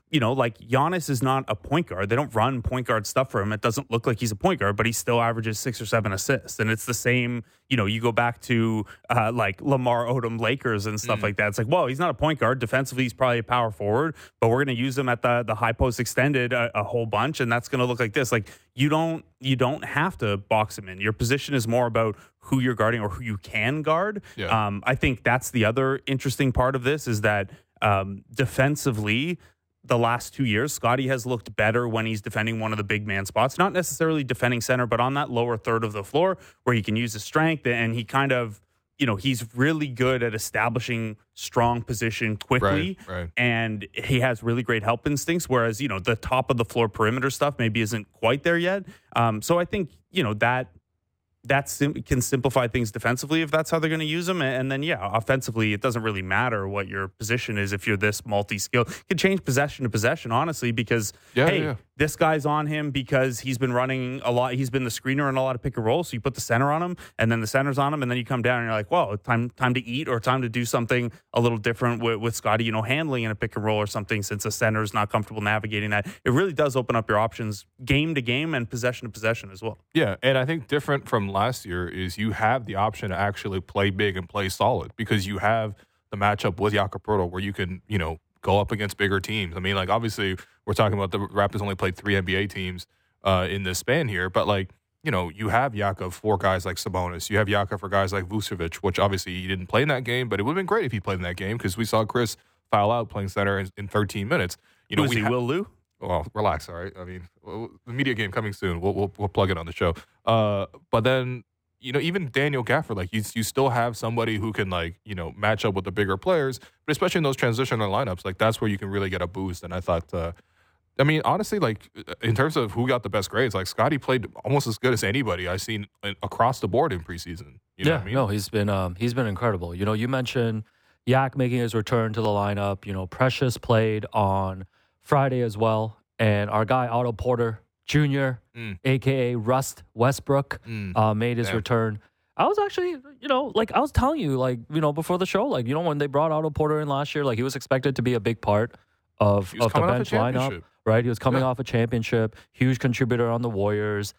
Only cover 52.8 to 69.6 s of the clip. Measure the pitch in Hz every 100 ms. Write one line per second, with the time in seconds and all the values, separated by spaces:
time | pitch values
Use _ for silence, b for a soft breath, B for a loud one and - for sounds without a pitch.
52.8 | 110 113 117 123 143 160 156 156 160 165
53.8 | 156 160 156 160 175 185 131 127 131 135
54.8 | 156 120 98 110 113 135 127 113 110 104
55.8 | 135 117 110 98 92 98 123 107 98 101
56.8 | 95 98 95 - 107 120 - 104 98 101
57.8 | 117 101 104 104 113 101 101 101 - 123
58.8 | 117 B B 185 190 196 - 127 143 -
59.8 | 123 107 113 160 117 117 165 156 120 113
60.8 | 113 117 104 - B 123 156 185 156 120
61.8 | _ - 151 - 156 156 147 151 151 151
62.8 | 147 135 120 135 131 117 135 123 131 123
63.8 | 131 131 127 135 123 120 127 127 135 131
64.8 | 123 - 131 135 143 131 131 123 139 120
65.8 | 110 151 - - 135 - - 117 139 156
66.8 | 180 175 B B 113 117 110 135 139 131
67.8 | 139 151 123 123 117 127 123 123 113 110
68.8 | 104 175 110 104 - 117 120 -